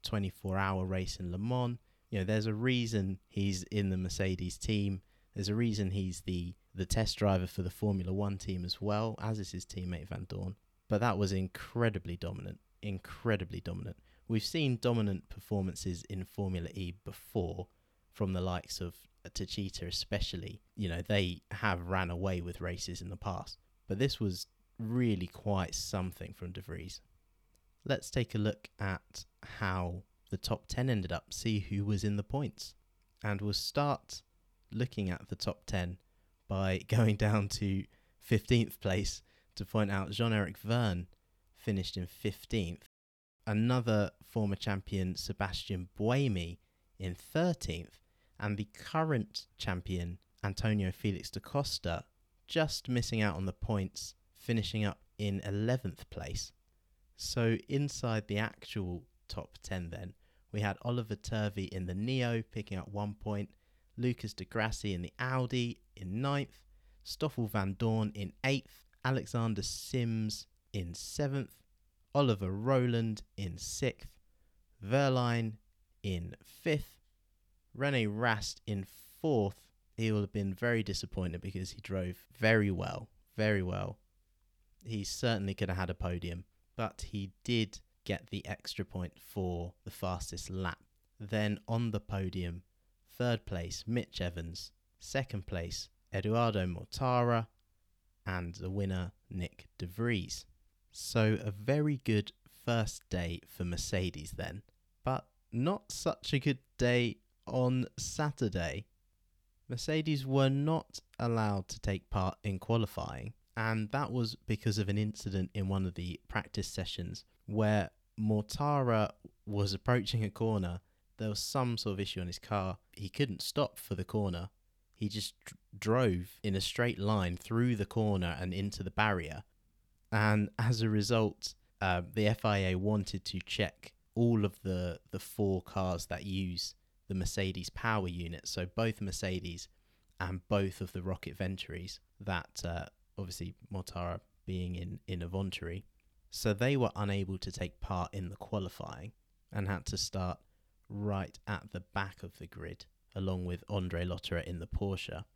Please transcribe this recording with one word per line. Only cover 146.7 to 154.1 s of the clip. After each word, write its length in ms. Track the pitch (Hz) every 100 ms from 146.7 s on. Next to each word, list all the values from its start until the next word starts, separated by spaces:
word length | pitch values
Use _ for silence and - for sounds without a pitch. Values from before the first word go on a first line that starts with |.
| 139
were 140 | 120 -
unable 420 | 101 98 92 95
to 120 | -
take 300 | - 90 -
part 320 | - 92 90
in 160 | 101 87
the 80 | 95
qualifying 760 | - 104 92 - - - 98 - _ _ -
and 160 | 104 95
had 180 | 92 -
to 100 | 98
start 420 | - 98 92 - _ _ _ _ -
right 500 | 104 104 98 92 - -
at 240 | 101 -
the 80 | 90 -
back 300 | 95 98 -
of 140 | 87 -
the 100 | 82
grid, 380 | 85 82 87 - _ _ 98
along 280 | 95 92
with 200 | 90 87 -
Andre 360 | 104 92 85
Lotterer 340 | 87